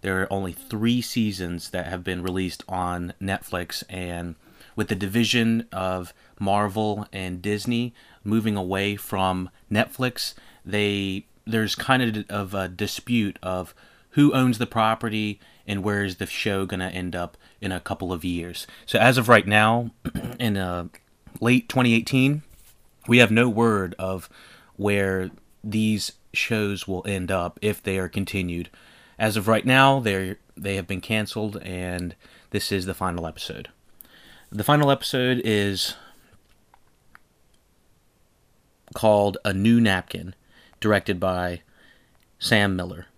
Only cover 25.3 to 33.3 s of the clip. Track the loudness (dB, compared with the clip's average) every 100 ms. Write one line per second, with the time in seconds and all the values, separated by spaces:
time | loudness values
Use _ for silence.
25.3 | -10 _ _ -4 0 2 0 -4 -10 _
26.3 | -4 -2 0 -2 -4 -6 -6 -4 -4 -2
27.3 | -2 -2 -2 -2 -2 -2 -2 -2 -4 -4
28.3 | -4 -4 -4 -8 -14 -20 -20 -20 -4 -2
29.3 | 0 2 2 4 6 6 6 2 0 -2
30.3 | -8 _ -10 -4 -4 -4 -8 -2 -2 0
31.3 | -4 -6 -6 -8 -8 -4 -4 -6 -10 -20
32.3 | -20 _ -4 -2 -2 -2 -4 -2 -2 -6